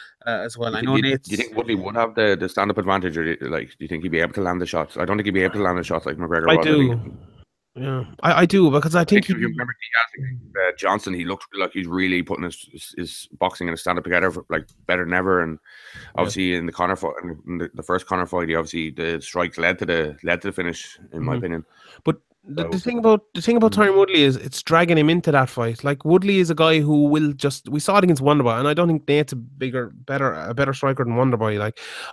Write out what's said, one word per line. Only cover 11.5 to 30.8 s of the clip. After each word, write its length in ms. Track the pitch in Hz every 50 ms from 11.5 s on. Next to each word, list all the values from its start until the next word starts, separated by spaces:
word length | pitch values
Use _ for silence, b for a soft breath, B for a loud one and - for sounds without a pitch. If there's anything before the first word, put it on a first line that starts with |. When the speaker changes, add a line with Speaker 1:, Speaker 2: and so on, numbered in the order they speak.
| -
Speaker 2:
like 140 | 98 92 87
he's 160 | - 98 87
really 340 | 85 87 92 95 92 92 90
putting 220 | 82 82 - - 87
his, 240 | 85 - - - _
his, 240 | - 82 - - -
his 320 | - 87 80 - - - - - -
boxing 300 | 90 90 - - 90 85
and 40 | 82
his 60 | 80
stand-up 240 | - 90 90 87 -
together 260 | 85 90 87 95 92
for, 160 | 78 87 - -
like, 180 | 82 80 - _ _ _ _
better 180 | - 90 90 87
than 80 | 82 90
ever. 280 | 92 92 95 92 90
And 160 | 85 80 78 - B B B B B B B
Speaker 1:
Yeah. 140 | B B B B
Speaker 2:
obviously 380 | - 90 98 104 95 95 90 90
in 100 | 87 85
the 80 | 85 82
Conor 240 | - 90 90 95
fight, 160 | - 92 78 65 - 87 87 82 76 -
in 120 | - 90 85
the, 120 | 85 82 -
the 100 | - -
first 240 | - 90 92 -
Conor 180 | - 95 90 90
fight, 240 | 85 92 90 85 80
he 60 | 80
obviously, 340 | 82 80 78 - 85 80 78
the 300 | 65 71 80 82 85 78
strikes 360 | - - - 90 87 87 -
led 220 | - 85 87 92 90
to 60 | 107
the, 320 | 90 87 82 78 76 73 -
led 200 | - 87 87 85
to 80 | - 98
the 20 | -
finish, 460 | - 87 87 82 - - - - - - - -
in 100 | 82 80
my 80 | 78
Speaker 1:
Mm-hmm. 60 | 78
Speaker 2:
opinion. 280 | - 104 87 85 82 78 b b b b b b b b
Speaker 1:
But 140 | 160 156 - _ _ _ _ _
the, 240 | - 143 165 165 165
the 100 | 185 185
Speaker 2:
So 60 | -
Speaker 1:
thing 120 | 240 240
about, 280 | 233 220 226 214 208 _ _ -
the 60 | 175
thing 140 | 165 233 233
about 160 | 233 220 220
Speaker 2:
Mm. 180 | 208 214 208 196
Speaker 1:
Tyron 80 | 190
Woodley 260 | 196 196 190 190 160 143
is 120 | 139 127
it's 280 | 117 - 135 - - -
dragging 340 | - 160 165 180 170 170
him 140 | 156 147 156
into 200 | 170 175 - 170
that 160 | 147 135 131
fight. 360 | - - 127 117 117 113 - -
Like, 200 | 143 143 135 -
Woodley 360 | 151 170 185 185 202 202 190
is 100 | 180 165
a 60 | 165
guy 240 | 151 160 160 160 156
who 260 | 147 147 151 147 147
will 280 | 143 147 156 156 147 143
just, 360 | 135 - 147 135 - - 120
we 100 | 135 151
saw 200 | - - 190 202
it 40 | 185
against 200 | 180 165 131 131
Wonderboy, 340 | 147 147 147 127 120 113
and 100 | 117 135
I 60 | 147 151
don't 140 | 165 175
think 200 | 170 160 151 -
Nate's 240 | - 143 147 151 -
a 40 | 139
bigger, 560 | 123 117 127 139 - 135 131 120 131 120 101 -
better, 400 | - 127 - 135 139 139 127 85
a 180 | 78 78 98 117
better 180 | 123 139 135 135
striker 300 | -